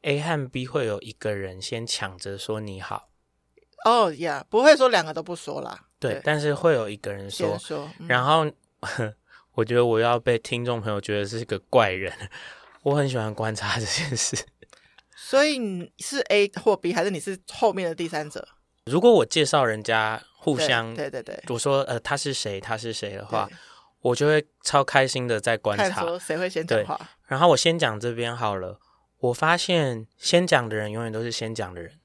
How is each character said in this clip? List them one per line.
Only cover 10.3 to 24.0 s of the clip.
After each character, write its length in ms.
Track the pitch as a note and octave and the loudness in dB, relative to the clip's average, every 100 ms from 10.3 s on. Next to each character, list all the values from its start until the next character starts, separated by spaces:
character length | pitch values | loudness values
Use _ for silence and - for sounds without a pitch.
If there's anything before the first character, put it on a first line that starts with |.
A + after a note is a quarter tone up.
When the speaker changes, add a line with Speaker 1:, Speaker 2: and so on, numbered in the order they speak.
| A#2 | 0
Speaker 2:
听 280 | - A#2+ | -2 -4
众 160 | A#2+ A#2+ | -2 -4
朋 120 | G#2+ | -2
友 80 | G#2 | -4
觉 200 | G2 G#2 | -2 -2
得 40 | |
是 200 | G2+ A2+ | -2 -6
个 120 | A2+ G2 _ | -4 -6 _
怪 200 | B2+ G#2+ | 4 4
人， 220 | F#2 F#2+ - G2 - - | 0 -6 -8 -16 -16 -18
<laughs> 360 | - - - | -18 -20 -6
我 140 | - C#3+ | 0 2
很 120 | C#3 | 2
喜 80 | B2+ | 0
欢 160 | A2 | -4
观 220 | G#2 A2 | -2 -4
察 240 | A2 G2+ A#2+ | -4 -4 -4
这 80 | G#2+ | -2
件 300 | - D#3+ B2 | -2 -2 -2
事。 200 | - - - _ - - _ _ _ | -2 -4 -8 _ -20 -20 _ _ _
Speaker 1:
所 300 | - - C4 | -20 0 4
以 140 | D4 C#4 | 4 2
你 340 | A3 F#3 E3+ _ | -4 -6 -8 _
是 200 | - C#4 | -8 -4
A 260 | - G#3 G3+ G3 | 2 2 2 2
或 120 | A3 G3 | 2 2
B， 160 | F3 | 0
还 120 | F3 | -2
是 60 | F#3+ | -2
你 100 | F3+ | -4
是 180 | E3 F#3 - | -8 -12 -12
后 200 | - A3+ | 0 0
面 160 | F#3 F3+ | 2 -4
的 60 | |
第 140 | E3 E3+ | -4 -4
三 200 | D#3 D3+ | -4 -6
者？ 200 | - - _ _ _ - | -10 -14 _ _ _ -2
Speaker 2:
如 140 | D3 | 6
果 120 | A#3 | 8
我 140 | G#3 A2+ | 8 6
介 180 | - | 2
绍 200 | C#3+ D3+ | 4 4
人 180 | B2 G#2+ | 4 0
家 400 | G#2+ A2+ A2 A2 - _ | 0 2 2 -4 -10 _
互 200 | - C#3 | -2 0
相， 360 | D3+ B2 A2+ | 2 2 0
Speaker 1:
对， 160 | A#2 C#3+ | -6 -8
对， 120 | C3 | -8
对， 120 | - G2 | -10 -14
对。 180 | - | -8
Speaker 2:
我 40 | A#2 | -4
说 240 | C#3+ C3+ | 2 2
，“呃， 160 | C3+ A#2+ | 0 -4
他 160 | - C#3+ | -2 -4
是 160 | C#3+ | -2
谁， 260 | C3 G#2+ G2 | -4 -4 -6
他 200 | F#2+ A2+ | -6 -6
是 120 | A2+ | -6
谁” 220 | G#2+ G#2 G2+ | -8 -8 -10
的 100 | G2+ | -4
话， 200 | A2 G2+ | -4 -4
Speaker 1:
对。 60 | - - - _ _ | -8 -20 -20 _ _